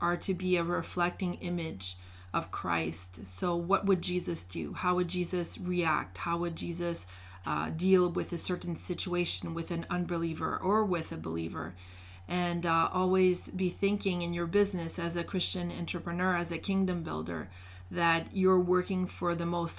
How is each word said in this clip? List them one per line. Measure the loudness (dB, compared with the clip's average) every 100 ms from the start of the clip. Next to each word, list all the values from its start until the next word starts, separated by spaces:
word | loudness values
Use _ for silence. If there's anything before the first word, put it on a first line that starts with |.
are | 0 0
to | 0
be | 0 2 2
a |
reflecting | 2 -2 -2 0 0 0 -2
image | -2 -4 -2 -4 -6 -8 -10 -14 -18 -6
of | -4 -4
Christ. | -4 -2 0 0 -4 -8 -10
So | -8 -2 0
what | 0 2 2
would | 4 2
Jesus | 2 -2 -2 -4
do? | -6 -6 -6
How | -2 0
would | 2 2
Jesus | 0 0 0 -2 -4
react? | -2 0 2 0 -2 -6
How | -2 0
would | -2 -2
Jesus, | -4 -2 -2 -2 -6 -14 -18 -8
uh, | -4 -2 -2
deal | 2 6 8 6
with | 2 -2
a | -2
certain | 0 -2 -2
situation | -2 -2 -2 0 0 0 -2 -2
with | -4 -2
an | -4 -2
unbeliever | -2 0 0 0 -2 -2 0
or | 2 2
with | 2 0 -2
a | -6
believer? | -4 -2 -4 -4 -8 -10 -16 -16 -16 -14 -4
And, | 0 0 0
uh, | 2 4 4
always | 2 4 6 6 4 -2
be | 0 -2
thinking | 2 0 2 0 0
in | 0
your | -2 2
business | 4 4 0 -2 -2
as | -2
a | -2
Christian | -2 0 0 -2 -4
entrepreneur, | -4 -4 -4 -4 0 2
as | 2 0
a | -4
kingdom | 0 2 2 0
builder, | -2 -4 -4 -4 -6 -12 -16 -16 -6
that | 2 4 2 0
you're | 4 6 6
working | 6 4 2 0
for | -2 0 0
the | 0
Most | 0 0 0